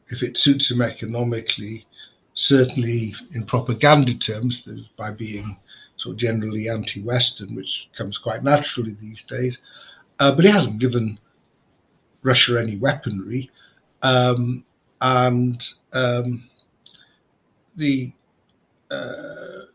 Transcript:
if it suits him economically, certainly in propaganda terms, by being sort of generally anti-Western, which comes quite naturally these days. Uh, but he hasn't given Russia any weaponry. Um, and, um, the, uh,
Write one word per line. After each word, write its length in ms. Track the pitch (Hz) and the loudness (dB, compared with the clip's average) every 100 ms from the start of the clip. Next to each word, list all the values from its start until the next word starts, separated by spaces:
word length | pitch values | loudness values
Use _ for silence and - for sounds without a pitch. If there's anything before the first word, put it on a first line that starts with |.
| - | -12
if 160 | 123 | -6
it 140 | 117 - | -4 0
suits 340 | - 139 - | 2 2 2
him 100 | 123 | 0
economically, 1040 | 117 113 110 117 120 113 113 - 104 110 - _ - _ _ - | 0 -2 -8 -4 -2 -2 -4 -8 -8 -12 -16 _ -20 _ _ -4
certainly 760 | - 139 127 - 117 117 113 - - | 4 6 6 2 0 0 -4 -10 -12
in 120 | 127 104 | -10 -2
propaganda 680 | 120 120 110 147 147 123 | -2 -2 2 6 6 6
terms, 480 | 117 - 107 123 120 - 113 110 - | 2 -4 -2 -2 -4 -8 -16 -16 -12
by 160 | 107 | -10
being 460 | 107 110 104 104 98 _ - - - | -8 -8 -8 -10 -12 _ -20 -20 -12
sort 160 | - | -10
of 60 | 107 | -4
generally 500 | 117 113 107 107 110 | -2 0 -2 -4 -4
anti-Western, 880 | 113 101 101 104 127 - - 101 113 | -4 -6 -6 -2 0 0 -2 -12 -10
which 340 | - - - - | -8 -10 -10 -10
comes 200 | 101 101 | -10 -8
quite 260 | 117 113 | -6 -2
naturally 520 | 135 143 143 - 110 104 | 4 4 2 -6 -6 -8
these 200 | 107 110 | -14 -16
days. 340 | - 120 127 123 - - - - _ - | -10 -4 -4 -4 -14 -20 -20 -20 _ 0
Uh, 120 | 139 | 2
but 120 | 135 185 | 6 6
he 60 | |
hasn't 280 | 208 123 107 | 6 2 0
given 400 | 127 120 110 107 _ _ _ _ _ _ _ _ _ _ | 0 0 -2 -6 _ _ _ _ _ _ _ _ _ _
Russia 380 | 131 123 - 120 | 2 4 4 2
any 180 | 113 101 | 0 -2
weaponry. 720 | 131 160 127 101 95 123 127 _ _ _ _ - | -2 0 -4 -6 -4 -6 -8 _ _ _ _ -2
Um, 640 | 131 127 123 123 120 127 - _ _ - | 2 4 4 2 0 -4 -8 _ _ -2
and, 600 | 127 127 127 123 123 120 - - _ | 2 4 4 4 2 0 -8 -14 _
um, 580 | 127 127 120 123 120 - _ _ _ - _ _ _ _ _ _ _ _ 175 | -2 0 0 -2 -6 -10 _ _ _ -20 _ _ _ _ _ _ _ _ -4
the, 380 | 147 135 123 - _ _ _ _ _ _ - | 0 0 -2 -12 _ _ _ _ _ _ -10
uh, 720 | 69 - - - - - - - | -8 -8 -10 -12 -14 -14 -16 -20